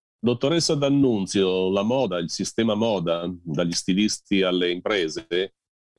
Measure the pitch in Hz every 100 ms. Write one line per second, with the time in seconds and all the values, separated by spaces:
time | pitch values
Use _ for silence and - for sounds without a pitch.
0 | _ _ 113 120 135 - 156 151 139 143
1 | 131 107 92 101 92 92 92 101 104 131
2 | 120 90 85 - 92 - 113 104 113 98
3 | 85 85 85 90 87 73 87 85 - 92
4 | 104 - - 98 92 90 90 87 101 104
5 | 80 80 - 87 95 - _ _ _